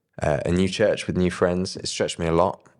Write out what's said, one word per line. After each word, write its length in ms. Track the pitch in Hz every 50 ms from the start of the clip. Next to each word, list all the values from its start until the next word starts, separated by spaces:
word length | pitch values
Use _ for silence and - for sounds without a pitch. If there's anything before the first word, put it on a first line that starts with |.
| _ _ _ -
uh, 180 | - 78 73 65 -
a 60 | 82
new 160 | 87 90 95 92
church 380 | 95 - 107 98 78 - -
with 100 | - 85
new 140 | 90 92 87
friends, 460 | 87 - 95 87 90 90 92 92 -
it 120 | - - -
stretched 300 | - - 98 76 - -
me 80 | 85
a 60 | 82
lot. 300 | 82 82 90 - - - _ - _